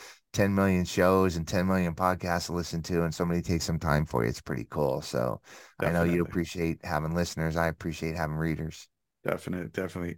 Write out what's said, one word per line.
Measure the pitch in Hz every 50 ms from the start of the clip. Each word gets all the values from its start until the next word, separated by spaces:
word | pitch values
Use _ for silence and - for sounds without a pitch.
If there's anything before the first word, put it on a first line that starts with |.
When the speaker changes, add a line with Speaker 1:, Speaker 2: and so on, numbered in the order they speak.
| - - - _ _ -
Speaker 1:
ten | - - 101 98 98
million | 98 98 98 92 90 87
shows | - - 98 90 92 95 92 95 92 82
and | 85 80
ten | - 104 92 90
million | 95 95 92 90 85 80
podcasts | 92 92 92 92 87 - 87 85 87 -
to | - 85
listen | 87 85 - 85 85 78
to, | - 90 85 85
and | 82 78
somebody | - 87 85 85 87
takes | - 98 87 80 -
some | - 82 76
time | 85 80 71 73 78
for | - - 60 57
you. | 57
It's | - -
pretty | - - 69 57 55 -
cool. | - 78 73 67 65 73
So | - - - 62 60 60 55 - _ - - - - - _ -
I | - 85
know | 85 85 85
you | 85
Speaker 2:
Definitely. | 85 87
Speaker 1:
appreciate | 85 85 - 90 85 - - 90 82 82 80 - -
having | - 80 76 78 80 82
listeners. | 87 85 - - 80 80 80 78
I | 85 82
appreciate | 82 76 - - 85 78 - 82 80 80
having | 87 80 76 76
readers. | 78 80 80 76 76 80 80 - - - _ _ _ _ _ _ _ -
Speaker 2:
Definitely, | - - - - - 92 90 85 - -
definitely. | 98 92 90 - 92 87 87 82